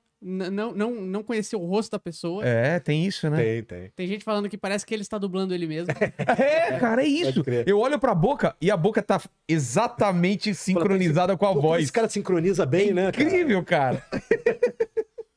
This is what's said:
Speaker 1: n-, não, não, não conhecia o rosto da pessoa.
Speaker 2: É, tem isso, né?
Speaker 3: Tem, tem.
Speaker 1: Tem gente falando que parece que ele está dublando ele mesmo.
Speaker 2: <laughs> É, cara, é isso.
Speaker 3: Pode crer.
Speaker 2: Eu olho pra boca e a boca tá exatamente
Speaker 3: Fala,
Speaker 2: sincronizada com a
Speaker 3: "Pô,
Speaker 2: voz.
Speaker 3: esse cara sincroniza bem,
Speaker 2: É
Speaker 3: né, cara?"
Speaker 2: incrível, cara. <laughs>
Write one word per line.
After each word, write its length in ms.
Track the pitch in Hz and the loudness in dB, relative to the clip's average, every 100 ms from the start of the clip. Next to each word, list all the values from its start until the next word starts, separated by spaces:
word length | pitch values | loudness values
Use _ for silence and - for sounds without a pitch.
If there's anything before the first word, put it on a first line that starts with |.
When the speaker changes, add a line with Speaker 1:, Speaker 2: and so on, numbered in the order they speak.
| _ _ | _ _
Speaker 1:
n-, 280 | 190 185 185 | -10 -6 -4
não, 240 | 196 220 | -4 -4
não, 180 | 196 214 240 | -4 -4 -4
não 280 | 185 196 | -6 -6
conhecia 340 | 214 226 208 220 | -4 -4 -4 -6
o 80 | 170 | -4
rosto 260 | 196 220 | -4 -4
da 80 | 208 | -8
pessoa. 460 | - 165 170 180 160 | -10 -8 -8 -4 0
Speaker 2:
É, 320 | 117 127 170 | 2 2 0
tem 240 | - 151 185 | 0 0 -2
isso, 240 | - 160 | -2 -2
né? 80 | 147 | 0
Speaker 3:
Tem, 220 | 113 113 | 0 -2
tem. 280 | 113 90 92 - | -6 -14 -14 -10
Speaker 1:
Tem 100 | 180 | -8
gente 180 | 208 208 | -8 -4
falando 240 | 208 202 | -4 -4
que 80 | 196 | -6
parece 280 | 190 202 - | -6 -6 -4
que 80 | |
ele 80 | 220 | -8
está 160 | 202 214 | -6 -6
dublando 360 | 196 185 190 | -4 -4 -4
ele 120 | 180 170 | -4 -4
mesmo. 280 | 156 175 139 | -4 -6 -2
Speaker 2:
<laughs> 320 | 208 - 147 - | -4 -2 0 2
É, 400 | 269 311 330 - | 4 4 2 2
cara, 260 | 233 226 | 2 2
é 40 | 302 | 2
isso. 180 | 285 339 | 2 2
Speaker 3:
Pode 120 | 131 | 0
crer. 220 | 135 120 117 | 0 0 2
Speaker 2:
Eu 140 | 202 | 2
olho 180 | 254 294 | 2 2
pra 160 | 254 | 2
boca 400 | 180 185 285 160 - | 4 2 2 -2 0
e 100 | 170 | 0
a 60 | 202 | 2
boca 260 | 165 220 | 2 0
tá 200 | - 196 - _ - | 0 -2 -4 _ -2
exatamente 1040 | 160 127 131 240 240 214 180 180 208 214 | 0 2 0 0 2 2 4 2 0 -2
Speaker 3:
Fala, 20 | 196 | -2
Speaker 2:
sincronizada 840 | - 185 170 190 180 151 180 190 | 0 2 2 2 2 2 2 2
com 80 | 202 | 2
a 80 | |
Speaker 3:
"Pô, 80 | 170 | 2
Speaker 2:
voz. 220 | 156 170 | 2 2
Speaker 3:
esse 80 | 147 | 0
cara 160 | - 226 | 0 0
sincroniza 560 | 202 196 180 170 180 151 | -2 0 0 2 0 2
bem, 240 | 165 202 | 2 2
Speaker 2:
É 40 | |
Speaker 3:
né, 180 | 185 190 | 2 0
cara?" 100 | 180 | 2
Speaker 2:
incrível, 400 | 302 370 330 196 | 2 2 2 0
cara. 420 | 165 165 131 127 - | 0 0 2 -2 -6
<laughs> 760 | - - 466 - - 480 - 440 - 427 - 440 | -10 -2 0 0 0 -2 -2 -6 -4 -8 -12 -20